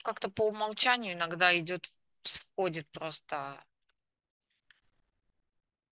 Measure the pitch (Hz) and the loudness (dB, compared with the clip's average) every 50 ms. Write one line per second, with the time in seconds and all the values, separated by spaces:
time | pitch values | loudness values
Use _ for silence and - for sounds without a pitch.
0 | - 226 214 - - 208 - - 220 214 208 214 214 214 214 - - 254 247 247 | -6 -6 -6 -4 -4 -4 0 2 2 2 2 0 -4 -4 0 2 4 4 4 2
1 | 226 196 175 175 170 165 170 165 180 180 175 175 160 165 185 175 - - - - | 0 -4 -2 -2 -2 -2 2 4 6 6 6 4 2 -2 -4 -6 -6 -12 -20 -20
2 | _ _ _ _ - - - - - _ - - 190 185 156 165 147 _ - - | _ _ _ _ -4 -2 -2 -2 -4 _ -4 0 0 0 0 -4 -8 _ -12 -8
3 | 156 160 151 - _ - 156 147 139 139 139 - - _ _ _ _ _ _ _ | -8 -8 -8 -8 _ -6 -6 -6 -6 -8 -10 -12 -18 _ _ _ _ _ _ _
4 | _ _ _ _ _ _ _ _ _ _ _ _ _ _ - _ _ _ _ _ | _ _ _ _ _ _ _ _ _ _ _ _ _ _ -20 _ _ _ _ _
5 | _ _ _ _ _ _ _ _ _ _ _ _ _ _ _ _ _ _ | _ _ _ _ _ _ _ _ _ _ _ _ _ _ _ _ _ _